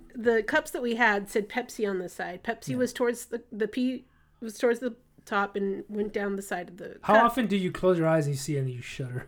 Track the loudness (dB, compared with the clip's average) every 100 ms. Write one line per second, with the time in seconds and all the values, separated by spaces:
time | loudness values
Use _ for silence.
0 | -16 0 2 2 2 0 0 -4 -2 4
1 | 4 4 0 -4 -2 -6 -6 -4 -2 -2
2 | -6 -8 -10 -8 -6 -6 -4 -2 -2 0
3 | 0 -2 -8 -10 -10 -4 -2 0 -2 -2
4 | -12 _ _ -14 -12 0 2 2 -2 -8
5 | _ -20 -4 -2 0 0 -2 -2 -6 -4
6 | -2 -2 -2 -4 -4 -6 -6 -14 -16 -6
7 | 6 6 6 4 0 2 0 2 4 4
8 | 4 4 2 -2 -2 -2 -2 -6 -12 -10
9 | -8 -8